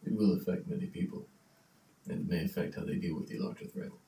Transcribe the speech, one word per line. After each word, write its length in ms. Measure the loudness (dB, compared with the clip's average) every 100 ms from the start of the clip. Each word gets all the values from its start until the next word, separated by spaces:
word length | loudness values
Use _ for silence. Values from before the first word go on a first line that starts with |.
| 0
It 80 |
will 200 | 6 6 6
affect 320 | 2 -2 -2
many 200 | -4 -4
people, 400 | -2 -2 -2 -12 -18 -20 -20 -20 -20 -20 -18 -6
and 160 | -2
it 60 | 0
may 160 | 2
affect 320 | 2 0 -2 -2
how 100 | -2
they 100 | 0
deal 200 | 0 -2
with 120 | -4
the 120 | -2
larger 260 | -2 -4 -8
threat. 260 | -8 -8 -10